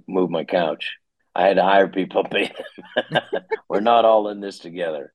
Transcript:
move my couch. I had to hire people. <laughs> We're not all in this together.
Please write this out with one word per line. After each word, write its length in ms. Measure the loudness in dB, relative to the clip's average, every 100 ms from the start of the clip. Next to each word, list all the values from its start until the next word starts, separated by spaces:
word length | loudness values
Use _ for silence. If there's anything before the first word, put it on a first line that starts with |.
| -4
move 240 | -2 -2
my 140 | -2
couch. 480 | -2 -2 -2 -4 -10 -14 _ _ _
I 140 | 0 2
had 80 | 4
to 80 |
hire 240 | 4 4 2
people. 360 | 0 -2 -2 -2 -4 -4 -8 -18 -20 -8 -6
<laughs> 680 | -2 -4 -4 -8 -6 -10 -4
We're 120 | -2
not 240 | 4 4
all 240 | 6 4 0
in 100 | -6
this 220 | -10 -12
together. 520 | -14 -8 -6 -6 -10